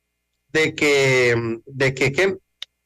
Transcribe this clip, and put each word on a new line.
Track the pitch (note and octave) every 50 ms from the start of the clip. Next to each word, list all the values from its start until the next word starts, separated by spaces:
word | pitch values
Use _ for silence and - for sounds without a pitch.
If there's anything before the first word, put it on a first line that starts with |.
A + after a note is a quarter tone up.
| _ _ _ _ _ _ _ _ _ _
de | - D#3 D#3 D3 D#3
que, | - D#3 D3 C#3+ C#3 C3+ C3+ C3 B2+ B2 A#2+ A#2+ A#2 A#2 A2+ A#2 A2+ -
de | - C#3 C3 C#3 C3 C3+
que, | - C#3+ B2+
que, | C3+ - F#3+ G3 F#3+ - _ _ _ _ - - _ _ _